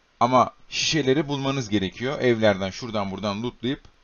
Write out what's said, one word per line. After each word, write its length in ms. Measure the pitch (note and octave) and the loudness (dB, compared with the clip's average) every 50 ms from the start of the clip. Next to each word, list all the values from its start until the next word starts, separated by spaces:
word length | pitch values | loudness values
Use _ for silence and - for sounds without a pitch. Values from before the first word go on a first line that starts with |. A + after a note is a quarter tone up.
| _ _ _ - | _ _ _ -2
Ama 320 | A#2 B2 B2+ B2+ A2 - - _ - - | 0 4 4 4 4 4 0 _ -16 -10
şişeleri 580 | - - - - - D#3+ C#3 B2+ C3 D3 D#3+ C#3 | -8 -4 -2 0 0 2 2 2 2 2 2 -2
bulmanız 420 | C#3+ C#3 C3+ C3+ C3+ C#3 B2 G#2 | -2 -4 -2 -2 -2 -2 -2 0
gerekiyor. 500 | G2+ G#2 F#2+ F#2 - - A#2 B2+ D3+ - | 0 0 0 -2 -4 -6 -6 -6 -4 0
Evlerden 500 | A#2+ B2+ A#2 A2 A2 G#2+ G2+ F#2 G2 F#2+ | 2 2 4 4 4 4 4 2 0 -6
şuradan 420 | F#2+ - C3 A#2 G#2+ G#2+ G2+ G2 | -6 -8 -10 -6 -4 -4 -4 -4
buradan 320 | F#2+ F#2+ G2 G#2 G2 G2+ A#2 | -6 -6 -6 -6 -4 -4 -6
lootlayıp 380 | B2 - - - A#2+ C#3+ - - - _ _ | -8 -8 -6 -4 -4 -4 -6 -8 -18 _ _